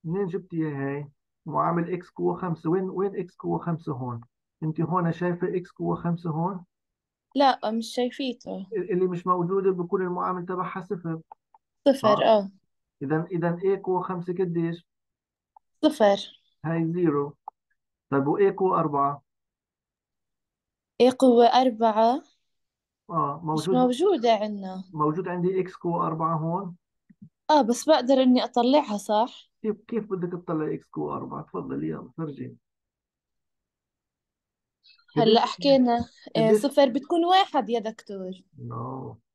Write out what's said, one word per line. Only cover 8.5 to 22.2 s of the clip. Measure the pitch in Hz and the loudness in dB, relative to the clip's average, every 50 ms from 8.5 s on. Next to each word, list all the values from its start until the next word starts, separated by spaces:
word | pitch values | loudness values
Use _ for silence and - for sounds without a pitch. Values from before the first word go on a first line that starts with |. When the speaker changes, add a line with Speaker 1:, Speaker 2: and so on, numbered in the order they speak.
| 190 190 190 - 226 | -10 -10 -10 -8 -6
Speaker 1:
ال-، | 196 180 - | -6 -4 -2
اللي | 190 180 185 | 0 0 0
مش | 185 180 175 - | 0 -2 -4 0
موجودة | 185 180 180 170 170 190 196 190 196 | 0 0 0 0 0 0 0 0 0
بكون | 185 175 175 175 202 185 | 0 0 -4 -2 -2 -2
المعامل | 185 180 180 180 185 185 180 180 175 | -2 -2 -4 -4 -4 -4 -4 -6 -6
تبعها | 180 185 180 180 175 - 190 | -6 -6 -6 -6 -6 -8 -10
صفر. | 185 _ 208 175 175 165 165 160 - _ - _ _ _ _ _ _ _ _ _ _ | -8 _ -10 -8 -6 -8 -8 -8 -10 _ -20 _ _ _ _ _ _ _ _ _ _
Speaker 2:
صفر، | 277 262 269 - | 2 2 4 4
Speaker 1:
آه. | 214 208 - - - 226 208 | 2 4 4 6 4 4 4
Speaker 2:
آه. | 196 196 _ _ _ _ _ _ _ _ _ _ | 2 -2 _ _ _ _ _ _ _ _ _ _
Speaker 1:
إذا، | 143 135 156 160 170 - | -4 -2 -2 -2 -2 -4
إذا | 185 165 165 170 170 175 196 | -4 -2 -2 -2 -2 0 0
إيه | 190 196 190 - | 0 0 0 -2
قوة | 190 180 170 | -2 -2 -2
خمسة | 175 - 185 175 175 180 175 | -2 -4 -8 -8 -6 -6 -4
قديش؟ | 180 190 175 165 170 170 165 170 170 _ _ _ _ _ _ _ _ _ _ _ _ _ _ _ _ _ _ _ _ | -2 -2 -2 0 -2 -2 -2 -4 -8 _ _ _ _ _ _ _ _ _ _ _ _ _ _ _ _ _ _ _ _
Speaker 2:
صفر. | - 311 302 - 220 202 202 202 - - - _ _ _ _ _ - | 0 0 4 4 4 4 4 2 -2 -14 -18 _ _ _ _ _ -6
Speaker 1:
هاي | 156 165 165 165 160 | -4 -2 0 0 0
زيرو. | 170 180 175 160 147 143 143 147 - _ _ - _ _ _ _ _ _ _ _ _ _ _ _ | 0 2 2 2 2 0 -2 -4 -8 _ _ -20 _ _ _ _ _ _ _ _ _ _ _ _
طيب | 139 139 135 | 0 0 2
وإيه | 147 185 208 196 196 180 | 2 2 4 2 2 2
قوة | - 190 185 180 170 | 2 0 2 2 2
أربعة؟ | 160 151 143 139 139 139 143 139 _ _ _ _ _ _ _ _ _ _ _ _ _ _ _ _ _ _ _ _ _ _ _ _ _ _ _ _ _ _ _ _ _ _ _ - | 0 0 0 0 -2 -2 -4 -6 _ _ _ _ _ _ _ _ _ _ _ _ _ _ _ _ _ _ _ _ _ _ _ _ _ _ _ _ _ _ _ _ _ _ _ 4
Speaker 2:
إيه | 240 254 254 - | 4 4 4 6
قوة | 262 254 233 233 233 | 6 6 8 8 6
أربعة. | 226 - 247 262 262 226 220 233 226 208 220 226 233 254 320 | 8 6 4 4 2 2 2 0 2 4 4 4 4 2 0